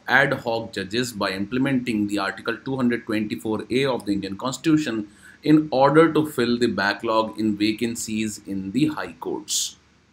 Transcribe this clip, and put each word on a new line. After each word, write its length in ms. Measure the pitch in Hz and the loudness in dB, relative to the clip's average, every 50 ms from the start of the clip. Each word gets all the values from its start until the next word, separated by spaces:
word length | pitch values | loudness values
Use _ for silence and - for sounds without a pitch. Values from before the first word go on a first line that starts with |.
| - - | -2 2
ad 240 | 120 131 139 143 | 4 4 4 4
hoc 400 | 135 - - 120 117 113 110 98 | 2 -2 -2 -2 -2 -2 -4 -6
judges 400 | - 101 95 92 101 120 127 120 | -6 -6 -6 -4 -2 -2 -2 -2
by 200 | 113 98 101 98 | -2 -4 -4 -2
implementing 760 | 95 95 101 101 123 127 135 139 135 123 123 127 113 104 104 101 | -2 -4 -4 -4 -2 -2 0 0 0 0 0 -2 0 0 0 0
the 120 | 104 101 | 0 0
Article 360 | 98 98 95 - 110 117 117 110 - | -2 -2 -4 -4 -6 -6 -6 -6 -6
two 140 | 135 135 131 | -6 -2 0
hundred 280 | 127 120 120 117 - | 0 2 0 0 -2
twenty-four 600 | - 107 107 107 - 117 - - 113 107 104 - - | -2 -4 -2 -2 -4 -6 -6 -4 -4 -4 -4 -4 -2
A 160 | 117 131 139 | 0 0 0
of 200 | 135 120 113 101 | 0 -2 -2 -2
the 80 | 104 101 | -4 -4
Indian 240 | 95 92 95 98 98 | -4 -4 -6 -8 -8
Constitution 720 | 120 127 135 - - 165 151 151 151 123 110 110 104 - - - - - - - - | -8 -8 -6 -4 0 2 2 2 2 0 -4 -6 -6 -8 -12 -20 -20 -20 -16 -4 2
in 240 | 151 151 156 151 - | 4 4 4 4 2
order 400 | 123 131 135 143 151 156 165 160 156 | 2 4 4 6 8 8 6 6 6
to 120 | 156 151 | 2 0
fill 320 | - - - 120 117 120 117 | 0 0 0 2 2 2 2
the 100 | 120 117 | 2 0
backlog 680 | 98 95 98 101 104 - 117 113 110 113 110 107 - 104 | 0 0 0 0 -2 -2 -2 0 2 2 2 0 -2 -2
in 200 | 110 110 101 95 | 0 0 0 2
vacancies 840 | 104 110 107 - 120 117 117 - - - 110 107 110 107 107 - - - | 2 0 0 0 -2 -4 -4 -6 -6 -6 -4 -2 -2 -4 -6 -8 -10 -8
in 240 | 98 95 95 98 | -8 -6 -6 -4
the 160 | 98 127 151 - | 0 0 0 0
high 240 | - 104 92 87 85 - | 0 -2 -8 -10 -10 -10
courts. 560 | - 95 71 58 - - - - - - - _ _ _ _ _ _ _ | -8 -6 -6 -6 -6 -4 -4 -4 -4 -6 -8 _ _ _ _ _ _ _